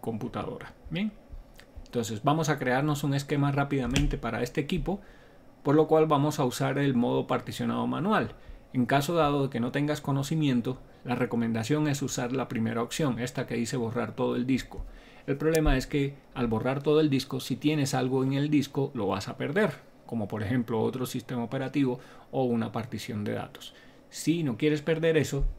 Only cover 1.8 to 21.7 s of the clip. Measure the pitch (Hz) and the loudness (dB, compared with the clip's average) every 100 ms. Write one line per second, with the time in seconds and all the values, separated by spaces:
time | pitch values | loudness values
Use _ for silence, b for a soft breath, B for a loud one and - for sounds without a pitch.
1.8 | - 123 110 110 143 156 156 139 131 127 | -8 -4 -4 -2 0 2 2 0 2 2
2.8 | 151 143 147 139 139 143 143 139 139 139 | 2 0 0 -2 0 0 2 2 0 0
3.8 | 120 135 143 - 117 113 123 - 143 180 | 0 2 2 0 -4 -4 -4 -4 -2 -2
4.8 | - 202 B B B B B - - 147 | -2 -4 B B B B B -4 2 4
5.8 | 151 156 156 143 151 151 131 - 135 135 | 6 6 6 4 2 2 0 0 0 2
6.8 | 143 120 123 135 127 123 - 110 117 120 | 2 2 2 0 0 -2 -2 -4 -2 -2
7.8 | 120 127 180 202 110 - B B B 131 | -2 -2 0 0 0 -6 B B B -2
8.8 | 120 139 139 170 147 143 135 120 123 143 | 2 2 2 2 4 2 0 -2 -2 0
9.8 | 147 147 - 139 139 160 147 120 131 135 | 0 -2 -2 -2 0 2 2 2 0 -4
10.8 | - B - 123 123 117 117 113 110 151 | -10 B -4 -2 0 0 0 0 0 0
11.8 | 151 139 135 - 123 131 120 113 113 117 | 2 0 -2 -4 -2 -2 -2 -2 -2 -2
12.8 | 117 - 151 110 123 - 120 120 117 135 | -4 -2 0 0 -4 -4 -4 -4 -2 -2
13.8 | 113 120 113 - 123 123 123 127 - - | -2 -2 -4 -2 -2 0 2 0 -2 -10
14.8 | - B B B B 139 151 160 151 131 | -12 B B B B -2 2 4 6 4
15.8 | - 147 139 139 - - 120 110 117 139 | 2 0 0 -4 -12 -4 0 0 0 0
16.8 | 156 151 156 135 - 131 - 120 147 156 | 4 4 6 2 0 -6 -4 -2 0 2
17.8 | 139 131 127 131 135 139 151 147 131 139 | 2 2 2 2 2 0 2 2 2 0
18.8 | 139 120 98 98 - - 127 170 202 - | -2 0 0 0 -4 -6 -2 2 0 0
19.8 | - - - 117 101 107 104 127 113 113 | -14 -20 -8 -6 -4 -4 0 0 0 0
20.8 | 113 123 123 123 - 123 117 135 131 | 0 0 -4 -6 -6 -6 -4 -4 -2